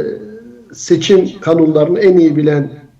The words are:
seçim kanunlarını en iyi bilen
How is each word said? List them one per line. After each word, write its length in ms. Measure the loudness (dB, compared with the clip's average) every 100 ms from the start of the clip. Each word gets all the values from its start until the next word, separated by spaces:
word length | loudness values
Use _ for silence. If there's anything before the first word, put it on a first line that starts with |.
| -2 -8 -14 -20 -20 -20 -20
seçim 680 | -18 -2 -2 2 2 2 -6
kanunlarını 600 | -2 0 2 2 0 2
en 180 | 2 4
iyi 180 | 2 2
bilen 340 | 0 0 -4 -10 -20 _